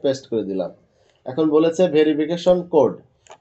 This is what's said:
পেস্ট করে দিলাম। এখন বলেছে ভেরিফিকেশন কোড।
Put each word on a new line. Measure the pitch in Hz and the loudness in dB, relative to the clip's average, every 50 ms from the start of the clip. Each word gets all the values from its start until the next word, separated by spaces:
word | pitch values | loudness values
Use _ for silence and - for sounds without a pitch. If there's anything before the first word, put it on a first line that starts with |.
পেস্ট | - - - - - | -4 -4 -4 -4 -6
করে | - 117 110 95 | -6 -6 -4 -4
দিলাম। | 95 95 92 87 85 - _ _ _ _ _ _ _ _ _ - | -4 -6 -6 -6 -8 -12 _ _ _ _ _ _ _ _ _ -16
এখন | - 127 160 156 151 | -8 -4 -2 0 2
বলেছে | 147 156 165 165 160 185 185 165 | 2 2 2 2 2 0 0 2
ভেরিফিকেশন | 147 156 151 156 147 147 156 156 175 175 - 180 180 180 175 - | 2 2 2 2 0 0 -2 -4 -6 -2 0 2 2 0 0 0
কোড। | 170 147 120 98 90 - - _ _ _ _ - - - | 2 2 2 2 0 -6 -16 _ _ _ _ -20 -18 -14